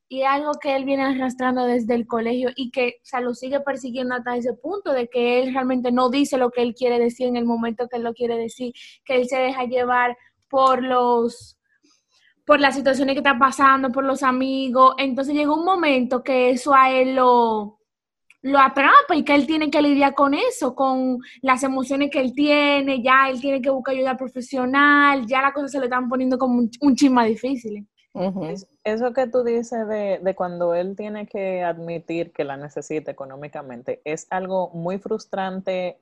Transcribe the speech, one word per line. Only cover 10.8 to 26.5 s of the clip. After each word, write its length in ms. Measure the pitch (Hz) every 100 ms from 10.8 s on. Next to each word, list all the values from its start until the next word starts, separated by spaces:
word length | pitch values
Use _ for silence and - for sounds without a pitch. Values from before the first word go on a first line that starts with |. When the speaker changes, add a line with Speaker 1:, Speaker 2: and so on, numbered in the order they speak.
Speaker 1:
los, 760 | 254 254 247 240 233 233 - _ _ _ _ _ _ _ _ _ -
por 160 | 294
las 140 | 277 269
situaciones 400 | 262 269 277 277
que 40 |
está 180 | 277 254
pasando, 540 | 269 247 277 269 262
por 140 | 254 269
los 180 | 269
amigos. 720 | 269 254 262 269 269 247 262 262
Entonces 380 | 269 247 269 294
llega 160 | 294
un 120 | 311 349
momento 580 | 381 320 262 247 254
que 280 | 247 262 247
eso 220 | 254 302
a 160 | 277 262
él 260 | 262 262 262
lo, 600 | 254 247 233 220 208 - _ _ _ _ _ _
lo 160 | 262 277
atrapa 540 | 269 269 285 539 571
y 120 | 330 247
que 100 | 285
él 100 | 254
tiene 240 | 320 302
que 120 | 302
lidiar 320 | 294 277 277
con 200 | 277 277
eso, 400 | 294 494 - 269
con 440 | 247 269 262 262 247 254 -
las 220 | 262 254
emociones 460 | 269 262 262 277 285
que 100 | 294
él 100 | 262
tiene, 720 | 254 294 294 285 285 277 269
ya 260 | 240 262 269
él 120 | 254
tiene 200 | 277 269
que 80 | 247
buscar 220 | 269 262
ayuda 220 | 269 262 254
profesional, 1120 | 262 262 240 269 254 277 285 285 285 277 220
ya 140 | 262
las 100 | 269
cosas 200 | 269 277
se 60 | 277
le 80 | 254
están 200 | 254 247
poniendo 300 | 254 254 254
como 220 | 262